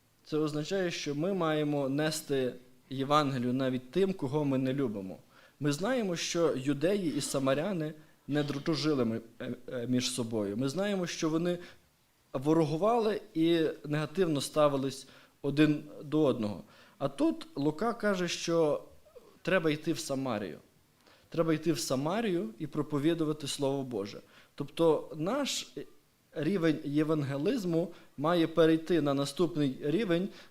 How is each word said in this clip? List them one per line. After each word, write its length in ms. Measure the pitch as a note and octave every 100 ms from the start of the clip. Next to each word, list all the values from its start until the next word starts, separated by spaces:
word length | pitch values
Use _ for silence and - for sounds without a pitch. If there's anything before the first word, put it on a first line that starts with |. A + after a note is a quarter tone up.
| _ _
це 120 | - D#3
означає, 540 | D3+ D3 D3+ G3 F3
що 240 | E3+ D3+
ми 200 | C#3+ F3
маємо 540 | F#3+ E3 D#3 D3+ D3 C3+
нести 640 | C#3+ D#3 D#3 - C#3 B2+ - - - -
Євангелію 640 | C3 C3+ D3+ C#3+ C3+ B2
навіть 380 | B2+ C3 B2+ -
тим, 220 | F3+ G3
кого 320 | F#3+ C3+ D3+
ми 140 | C#3+ C3
не 140 | C3
любимо. 460 | C#3+ C3 G#2 F#2+ D#2+ - - - -
Ми 120 | D3
знаємо, 440 | C#3+ G3+ C4 G3+ E3+
що 400 | - E3+ D#3+ B2
юдеї 580 | C3 C#3 D#3+ G#3 E3+ C3
і 40 |
самаряни 720 | - C#3+ C3+ C#3 F3+ F#3 D3+ - - _ -
не 140 | C#3+
дружили 600 | D3 C#3 D3+ D3+ D3+ C#3
ми, 160 | A#2 A2+ - -
е, 140 | B2 A#2+ -
е, 180 | B2+ A#2+
між 240 | B2 B2
собою. 460 | - A#2 A2+ G2+ G#2
Ми 120 | C3+
знаємо, 380 | D3+ G3+ G3 E3+
що 240 | - E3
вони 280 | D#3+ F3 F3 - - _ _ _ _ _
ворогували 880 | C#3 C#3+ D#3+ D3+ D#3 G#3 A#3+ A3 G3+ -
і 260 | D#3+ E3 E3+ D3+ -
негативно 560 | D3+ D3 D3+ - F3 D3
ставились 680 | - D#3 D3 C#3 C3 C3 - - - _
один 420 | C#3+ C#3+ D3+ D3 - -
до 200 | D3 D3+
одного. 420 | D3 A2+ G#2 F2 - - - -
А 100 | C3+
тут 380 | - D#4+ D#4+ - -
Лука 360 | D3 D3+ A#3
каже, 360 | A3+ G#3 F#3 F3
що 560 | - - E3 D#3 B2+ - - - - - -
треба 280 | - F#3 D#3+
йти 220 | D3 E3+
в 60 | D#3
Самарію. 600 | - C3+ C3 G#2+ F#2+ C#2+ - _ _ _ _ _ _
Треба 260 | D#3 E3
йти 180 | D#3 E3
в 60 | D3+
Самарію 720 | - C3 D3+ G3+ A#3 E3+ A3 -
і 80 | D3+
проповідувати 800 | D3+ C3+ D3 D3+ E3 D3+ D3+ C#3
Слово 360 | - C#3 C#3
Боже. 380 | C3+ A2 G2+ - - - -
Тобто 580 | - - - E3 C#3 - D#3
наш 560 | E3 C#4 C4 - - - - - _ _ _ -
рівень 420 | D3+ G3 D#3+ D3
євангелізму 1080 | C#3+ D3 D#3 D#3+ C3 C#3 E3+ C4 F3+ E3 E3+ - - -
має 300 | D3+ F3 D#3+
перейти 540 | E3+ D#3+ D#3+ D#3+ E3+
на 140 | C#3+
наступний 640 | C#3 C#3 - E3+ D3+ C#3+ -
рівень 460 | D3 E3 A3 E3+ G3+ - -